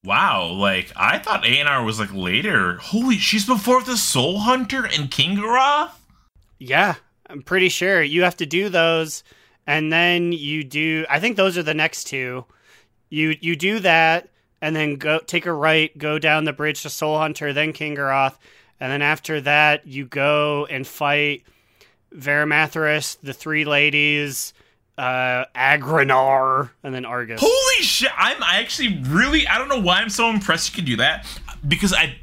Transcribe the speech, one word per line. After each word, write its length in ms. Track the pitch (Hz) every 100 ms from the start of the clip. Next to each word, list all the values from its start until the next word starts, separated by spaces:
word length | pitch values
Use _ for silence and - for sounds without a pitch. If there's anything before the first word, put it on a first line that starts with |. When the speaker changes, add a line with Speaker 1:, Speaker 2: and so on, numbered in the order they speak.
Speaker 1:
Wow, 440 | 95 110 185 104 87
like, 440 | 92 98 95 -
I 220 | - 117 190
thought 260 | - 208
A 160 | 113 135
N 80 | 147
R 160 | 135
was, 160 | 113 110
like, 140 | 101
later. 640 | 98 90 104 202 139 90 87
Holy, 400 | - 220 262 220
she's 280 | - 214 202
before 340 | 247 233 254
the 160 | 254 233
Soul 420 | - 135 139 202
Hunter 460 | 220 254 226 269
and 240 | 226 151 139
Kingaroth? 840 | - 156 202 214 247 269 294 330 - _ _ _ _ _ _
Speaker 2:
Yeah, 360 | 127 143 196 160 _ _ -
I'm 140 | 147
pretty 280 | - 185 185
sure. 320 | - 180 185
You 200 | 147 160
have 140 | 180 -
to 80 |
do 240 | 156 165 202
those, 540 | 175 165 165 160 - _ _ _ _
and 280 | - 151 156
then 380 | 165 175 175 175
you 320 | 170 143 156
do, 420 | 135 147 160 156 156
I 100 | 143
think 180 | 220 202
those 200 | 190 175
are 60 |
the 100 | 156
next 300 | 151 160 -
two. 400 | - 135 127 127 - _ _ _ _ _ _
You, 260 | 151 156 156
you 160 | 165
do 240 | 156 185 220
that, 500 | 180 165 160 170 - _ _ _
and 140 | 156
then 220 | 156 151 139
go, 220 | 151 160
take 260 | - 175
a 80 | 175
right, 420 | 156 156 160 156 147
go 220 | 151 151
down 240 | 156 156
the 100 | 151
bridge 280 | 139 151 151
to 60 | 151
Soul 280 | - 151 151
Hunter, 360 | 156 151 147
then 200 | 139 156
Kingaroth, 640 | 151 151 147 139 135 135 - _ - _ _
and 120 | 127
then 100 | 143
after 400 | 143 156 - 151
that, 460 | 135 147 151 147 151
you 180 | 135
go 640 | 131 143 143 147 147 147 147
and 160 | 139
fight 580 | 135 - 143 147 147 143 _ _ _ _ _ _ _
Varimathras, 1040 | - 139 147 151 151 156 160 151 151 139 -
the 100 | 139
three 320 | 131 156 151
ladies, 880 | 151 143 147 147 147 147 143 131 - _ _ _ _ -
uh, 480 | 127 127 127 123 127
Agrenar, 1120 | 123 135 147 131 156 139 131 135 135 131 131 131 _
and 100 | 143
then 120 | 131
Argus. 360 | 123 123 117 113
Speaker 1:
Holy 420 | 359 523 523 480
shit, 280 | 330 - 254
I'm 280 | - 202 285
actually 580 | 170 190 240 - 247 165
really, 440 | 127 160 262 311 -
I 100 | 214
don't 120 | 269
know 100 | 269
why 220 | 180 180
I'm 80 | 208
so 200 | 202 233
impressed 400 | 214 196 170 -
you 40 |
can 100 | -
do 120 | 151 113
that, 280 | 135 170 - - - - 143
because 260 | 175 196
I 240 | 180 156 -